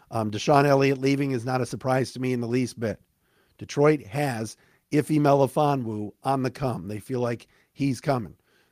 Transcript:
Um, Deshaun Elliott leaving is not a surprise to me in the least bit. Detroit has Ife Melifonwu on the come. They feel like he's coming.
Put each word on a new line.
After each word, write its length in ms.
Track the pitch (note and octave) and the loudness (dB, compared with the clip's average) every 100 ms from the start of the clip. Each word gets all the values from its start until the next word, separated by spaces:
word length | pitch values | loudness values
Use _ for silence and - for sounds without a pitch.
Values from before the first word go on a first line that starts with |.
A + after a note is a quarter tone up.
| - | -8
Um, 200 | A2+ G#2+ | -4 -4
Deshaun 360 | A2+ - C#3+ C#3+ | -4 4 4 6
Elliott 320 | C#3 C3+ C3+ | 6 4 2
leaving 320 | C3+ C#3 C#3 | 0 0 0
is 160 | B2+ A#2+ | -2 -2
not 160 | B2+ | -4
a 40 | A#2 | -4
surprise 460 | A#2 C3+ C3 A#2+ | -4 -2 0 -2
to 80 | B2 | -4
me 140 | B2+ | -4
in 80 | B2 | -2
the 60 | A#2 | 0
least 300 | B2+ A#2+ - | -2 -2 -4
bit. 220 | A2+ F#2+ _ _ _ _ _ - | -6 -6 _ _ _ _ _ -20
Detroit 460 | G#2 - D3 D3+ | -8 2 4 4
has 560 | G2 C3 D3 A2+ A2 - _ _ - | -2 -4 -4 -4 -8 -10 _ _ -2
Ife 160 | D3 - | 0 2
Melifonwu 1040 | D3+ D3 C#3 C3 D#3+ D3 C#3 A2+ G#2+ G#2 - | 2 6 6 4 2 0 0 -4 -6 -8 -8
on 180 | C3+ C3+ | -2 -2
the 80 | B2+ | -2
come. 380 | B2+ C#3 A2 F2 | -4 -6 -6 -8
They 100 | G#2+ | -12
feel 220 | - B2+ | -8 -6
like 260 | A#2+ A#2 - _ _ | -4 -6 -12 _ _
he's 300 | - C#3 A#2+ | -4 -2 -2
coming. 320 | D3 C3 F2+ - _ _ _ | -2 -4 -4 -16 _ _ _